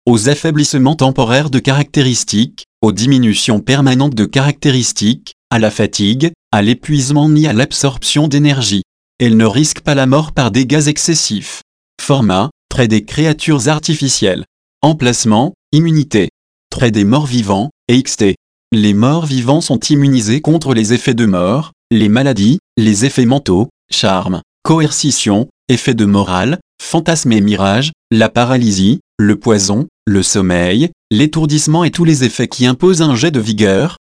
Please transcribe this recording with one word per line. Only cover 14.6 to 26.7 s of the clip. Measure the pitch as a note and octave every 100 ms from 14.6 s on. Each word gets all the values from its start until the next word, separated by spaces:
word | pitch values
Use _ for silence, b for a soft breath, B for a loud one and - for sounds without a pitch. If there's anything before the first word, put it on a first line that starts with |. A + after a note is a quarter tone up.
| _ _
Emplacement, | - D3+ B2 A#2+ A2+ G#2+ D3 - _
immunité. | D3 E3 D#3 C3+ - F3 - _ _ _
Trait | - B2
des | G#2+
morts | G2+ C3+ D3
vivants, | B2 G2 G2 A2+ - -
X | B2 B2+ -
T. | G3+ - _ _ _
Les | A2 G#2
morts | G2+ B2 D#3+ D#3
vivants | C3 A#2+ D3+
sont | - B2
immunisés | - D3 C#3 C3 G#2+ C3+
contre | D3+ E3 C3+
les | A#2 G#2+
effets | A#2+ -
de | A#2 A2+
mort, | F#2 F2+ C3 D#3 _ _
les | A2+ G#2+
maladies, | A2+ C#3 G#2+ G#2 D#3+ - -
les | A2 G2+
effets | C3 - A#2+
mentaux, | C#3 C#3+ F2+ A#2 _ _
charme, | - G#2 F#2 F#2 E2+ - _
coercition, | - D#3+ D3+ - D3 - A2 G2+ C#3 _ -
effets | A#2+ -
de | A2+
morale, | G#2 G2+ F#2+ F#2 G#2+ F3 _